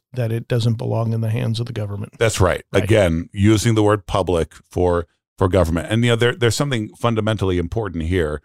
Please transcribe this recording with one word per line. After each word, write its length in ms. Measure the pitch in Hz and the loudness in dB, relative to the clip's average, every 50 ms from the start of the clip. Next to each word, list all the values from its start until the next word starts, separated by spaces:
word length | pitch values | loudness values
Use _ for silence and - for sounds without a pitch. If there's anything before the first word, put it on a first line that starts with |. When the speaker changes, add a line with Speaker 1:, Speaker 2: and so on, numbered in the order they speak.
| _ _ | _ _
Speaker 1:
that 180 | - 127 120 113 | -8 -6 -4 -4
it 160 | 117 117 - - | -4 -6 -4 -2
doesn't 260 | 131 117 110 120 110 | 0 0 2 0 0
belong 380 | 117 120 117 113 113 117 113 | 0 -2 -4 -2 -2 -2 -2
in 80 | 113 113 | -2 -2
the 80 | 113 113 | -2 -2
hands 280 | 110 - - 113 110 117 | -2 -2 -2 -2 -2 -4
of 80 | 120 | -6
the 60 | 117 | -6
government. 420 | 117 104 104 101 101 101 107 - - - | -8 -8 -8 -8 -8 -10 -10 -12 -4 -2
Speaker 2:
That's 220 | 117 110 - - | 0 0 2 2
right. 240 | 92 85 73 - - _ | 2 2 2 0 -4 _
Speaker 1:
Right. 120 | - 98 - | 0 0 2
Speaker 2:
Again, 440 | 95 104 107 95 85 82 85 87 - | 4 4 4 4 4 2 0 -4 -6
using 420 | - 101 98 107 110 104 90 117 110 | -2 2 4 4 4 4 2 2 2
the 80 | 107 | 4
word 240 | 104 104 107 101 - | 4 4 2 0 0
public 480 | - - 98 90 90 87 82 78 - - - _ _ | -2 -2 -2 0 0 0 0 -2 -4 -8 -16 _ _
for, 360 | - 95 90 87 87 87 85 - _ _ _ _ _ | -2 0 0 2 0 0 -2 -6 _ _ _ _ _
for 120 | - 95 92 | -2 0 2
government. 400 | 92 95 85 80 85 82 - - | 2 2 2 2 0 -4 -4 -2
And, 140 | 107 113 120 | -2 0 2
you 60 | 120 | 2
know, 60 | 117 | 2
there, 180 | 113 120 120 - | 2 2 0 2
there's 180 | - 120 117 - | 2 0 0 0
something 400 | - 147 143 131 110 107 - - | 0 -2 -2 -2 -4 -4 -6 -6
fundamentally 640 | - - 117 113 107 104 107 110 98 98 95 90 87 | -4 -4 -2 -2 0 0 -2 -2 0 0 0 0 0
important 460 | 85 82 - 113 110 85 73 82 80 | -2 -2 -4 -6 -6 -6 -6 -6 -4
here, 360 | 82 95 90 78 76 76 76 | -2 0 0 0 -2 -4 -8